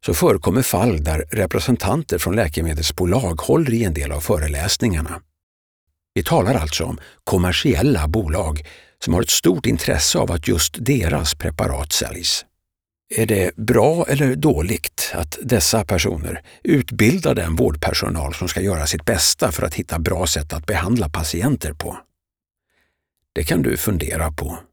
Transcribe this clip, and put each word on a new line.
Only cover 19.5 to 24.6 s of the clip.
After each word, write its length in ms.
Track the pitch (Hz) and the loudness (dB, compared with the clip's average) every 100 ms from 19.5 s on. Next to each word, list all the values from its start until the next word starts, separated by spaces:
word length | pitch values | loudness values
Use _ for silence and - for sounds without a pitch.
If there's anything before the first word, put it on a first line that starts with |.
för 100 | - | 0
att 120 | - | -4
hitta 240 | - - 82 | -4 -4 -2
bra 280 | 82 90 90 | -2 0 0
sätt 260 | - 76 | -2 -4
att 140 | 80 78 | -6 -4
behandla 420 | 101 87 120 78 | -2 0 0 0
patienter 640 | 80 80 85 113 143 - | -2 -4 -2 0 0 -4
på? 260 | 76 - - - _ _ _ _ _ _ _ _ _ _ _ _ | -8 -10 -10 -18 _ _ _ _ _ _ _ _ _ _ _ _
Det 100 | - | -6
kan 180 | 76 80 | -2 0
du 140 | - 64 | 0 -2
fundera 560 | - 95 76 80 76 | -2 -2 -2 -4 -4
på. 260 | 76 73 - | -4 -8 -10